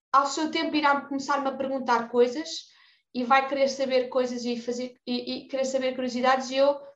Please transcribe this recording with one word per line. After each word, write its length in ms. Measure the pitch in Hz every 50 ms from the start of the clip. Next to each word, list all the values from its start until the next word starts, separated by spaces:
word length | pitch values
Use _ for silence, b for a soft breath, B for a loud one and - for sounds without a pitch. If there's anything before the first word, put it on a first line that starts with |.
| _ _ -
ao 140 | 269 285
seu 240 | 277 - 330 320 302
tempo, 240 | - 330 330 330 -
irá 240 | 302 294 285 277 277 277
começar-me 460 | - 277 277 - - 285 277 269 269
a 80 | 262
perguntar 520 | - 277 269 269 269 220 233 - 233 233 -
coisas 560 | 240 240 240 247 240 302 320 - - - - b b b b b b b b _ _
e 100 | 247 254
vai 240 | 240 269 269 269 269
querer 200 | 285 277 269 262
saber 400 | 233 - 269 247 262 254 247 247
coisas 360 | - 262 254 247 247 240 233
e 120 | 240 240 233
fazer, 340 | - - 240 240 254 254 - _ _
e, 380 | - 247 247 - 254 254 262 -
e 40 | -
querer 160 | - 262 262
saber 280 | 254 269 262 254 254 254
curiosidades, 560 | 254 254 247 220 247 247 254 269 262 247 240
e 60 | 262
eu, 240 | 269 277 285 285 - - - -